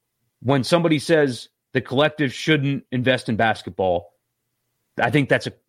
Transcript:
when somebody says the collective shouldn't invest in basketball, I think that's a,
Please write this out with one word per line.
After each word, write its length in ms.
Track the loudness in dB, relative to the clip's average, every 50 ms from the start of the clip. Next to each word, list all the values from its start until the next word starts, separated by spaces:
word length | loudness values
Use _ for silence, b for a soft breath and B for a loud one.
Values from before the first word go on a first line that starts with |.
| _ _ _ _ _ _ _ _
when 220 | -2 0 0 0 2
somebody 360 | 2 0 2 2 2 0 0
says 500 | 0 2 2 4 4 2 0 -6 -12 _ _ _ _ _ -4
the 80 | -4
collective 520 | -4 -2 0 0 0 0 0 -2 -4 -4 -4
shouldn't 520 | -6 0 0 0 2 2 -2 -4 -4 -6 -6 -6
invest 340 | -2 0 0 0 0 0 -4
in 80 | -2
basketball, 800 | 0 2 0 0 -2 -6 -14 -4 -2 0 0 0 -2 -4 -8 _ _ _ _ _ _ _ _ _ _ _ _ _ _ _ _ _ -4
I 100 | -4 0
think 160 | 2 0 2 2
that's 200 | 0 0 0 -4
a, 60 | -12 _ _